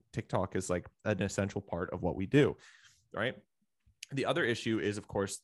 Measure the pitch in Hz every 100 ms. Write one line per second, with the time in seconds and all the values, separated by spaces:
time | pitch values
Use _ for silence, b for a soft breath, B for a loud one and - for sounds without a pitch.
0 | _ - - 113 92 95 - 90 - _
1 | 110 98 101 - 98 101 - 87 90 92
2 | 90 - 95 143 120 - b b b b
3 | b - 117 - - _ _ _ _ _
4 | - 135 101 156 123 113 117 110 101 104
5 | - 104 98 -